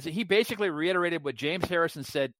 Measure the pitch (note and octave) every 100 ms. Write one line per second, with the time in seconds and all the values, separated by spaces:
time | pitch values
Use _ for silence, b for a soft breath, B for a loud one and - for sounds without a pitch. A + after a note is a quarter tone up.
0 | D3 E3+ F#3 G3+ A#3 A3 G3+ D3+ E3 F#3
1 | F3 E3 C#3+ A#2 C#3+ F3+ E3 F3 E3 D#3+
2 | C3 D3 C3+ -